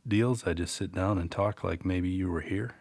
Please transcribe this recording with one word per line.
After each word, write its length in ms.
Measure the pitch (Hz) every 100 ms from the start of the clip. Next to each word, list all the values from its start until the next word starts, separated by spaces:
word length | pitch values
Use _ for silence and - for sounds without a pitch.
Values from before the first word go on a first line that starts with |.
| -
deals. 400 | 104 120 120 -
I 80 |
just 220 | 82 85 -
sit 160 | 98
down 260 | 95 95 98
and 100 | 85
talk 360 | - 101 -
like 200 | 90 82
maybe 240 | 92 90 90
you 220 | 92 92
were 120 | 85
here 340 | - 95 120 -